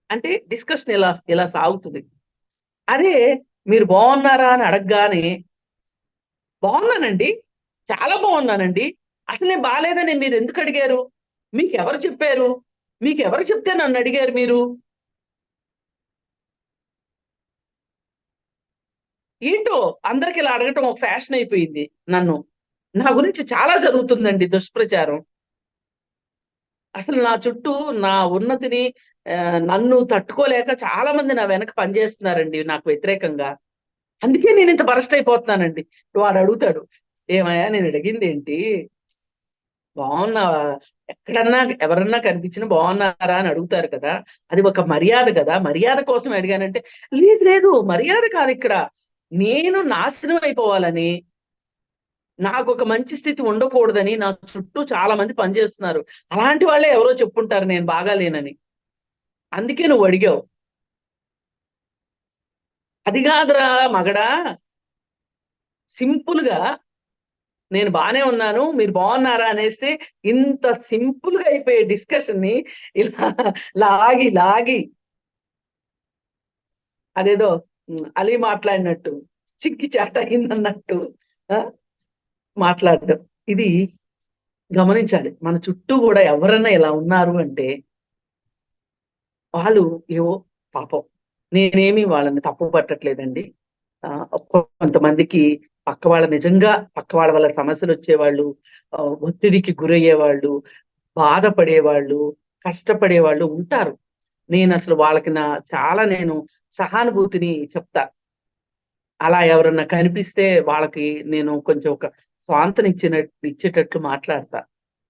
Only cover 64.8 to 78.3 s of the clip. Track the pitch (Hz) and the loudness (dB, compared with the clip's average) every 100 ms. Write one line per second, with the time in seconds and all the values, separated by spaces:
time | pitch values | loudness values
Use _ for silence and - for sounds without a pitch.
64.8 | _ _ _ _ _ _ _ _ _ _ | _ _ _ _ _ _ _ _ _ _
65.8 | _ - 254 302 - 320 247 170 196 - | _ -4 -2 -2 -2 -2 0 -2 -4 -6
66.8 | _ _ _ _ _ _ _ _ _ 190 | _ _ _ _ _ _ _ _ _ -2
67.8 | 202 170 185 254 269 233 220 220 302 285 | 0 0 0 0 0 0 0 0 0 0
68.8 | 208 185 190 254 262 233 226 208 214 220 | 0 0 0 0 0 0 0 0 -2 -2
69.8 | 269 311 - _ 202 247 277 277 247 233 | -6 -6 -10 _ 0 2 2 0 0 -2
70.8 | - 226 254 269 359 370 339 285 254 233 | -4 -2 -2 -4 -4 -2 0 0 2 2
71.8 | 196 208 - - - 196 190 214 - - | 2 -2 -2 -4 -2 -2 -2 -2 -4 -14
72.8 | - 196 226 - 220 226 220 - - 190 | -6 -2 -2 -2 -4 -2 -2 -4 -6 0
73.8 | 208 196 226 254 254 185 180 220 240 240 | 2 4 4 4 4 4 4 2 0 -2
74.8 | - _ _ _ _ _ _ _ _ _ | -6 _ _ _ _ _ _ _ _ _
75.8 | _ _ _ _ _ _ _ _ _ _ | _ _ _ _ _ _ _ _ _ _
76.8 | _ _ _ 185 196 208 208 165 - _ | _ _ _ -2 2 2 2 0 -4 _
77.8 | - 165 151 - 202 | -14 -12 -8 -4 0